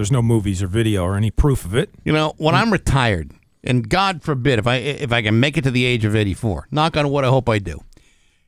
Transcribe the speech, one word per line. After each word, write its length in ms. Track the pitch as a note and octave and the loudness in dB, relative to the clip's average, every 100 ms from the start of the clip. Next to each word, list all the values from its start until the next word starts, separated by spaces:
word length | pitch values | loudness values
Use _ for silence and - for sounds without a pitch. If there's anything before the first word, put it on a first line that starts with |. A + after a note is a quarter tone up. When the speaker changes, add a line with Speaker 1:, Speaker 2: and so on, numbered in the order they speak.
Speaker 1:
there's 100 | G2+ | 0
no 100 | C3 | 0
movies 400 | A#2 A2+ G2 F#2 | 2 2 0 -2
or 60 | F#2+ | -2
video 360 | A2 A2 G2+ | 0 0 0
or 120 | F2+ G2+ | 0 0
any 140 | A2 | 0
proof 340 | - D3 C3 F2 | 2 2 0 -2
of 80 | A#2 | -4
it. 140 | - - | -4 -4
Speaker 2:
You 100 | D#3+ | -2
know, 200 | D#3 D3+ - | 0 0 -2
when 160 | D#3 | 0
Speaker 1:
Hmm. 80 | F3 | 2
Speaker 2:
I'm 100 | A3+ | 2
retired, 580 | F3+ - C3+ A#2 F2+ D2 - _ _ | 0 2 2 2 -2 -6 -14 _ _
and 260 | - B2 A2 | -2 -2 0
God 320 | F3+ G3 F3 | 0 0 -2
forbid 380 | - C3+ C3+ A#2 | -4 -2 0 2
if 80 | A#2 | 2
I, 80 | B2+ | -2
if 360 | C3+ C#3 C3 | -2 -6 -2
I 100 | A#2+ | 0
can 160 | G#2+ A2 | 2 2
make 180 | C#3+ C3+ | 2 0
it 60 | |
to 80 | C3 | 0
the 120 | B2 B2 | 0 0
age 200 | A#2+ G#2+ | 0 0
of 100 | G#2+ | 0
eighty-four, 520 | G#2 E2 F2 D2+ - | 0 -2 -4 -4 -4
knock 240 | C#3+ D#3+ D3+ | -2 0 0
on 140 | D3 | 0
wood, 160 | C#3+ C3 | 0 2
I 40 | |
hope 200 | C3 A#2+ | 2 2
I 80 | A2 | -2
do. 240 | F#2 D2+ - - _ _ _ _ | -4 -10 -16 -20 _ _ _ _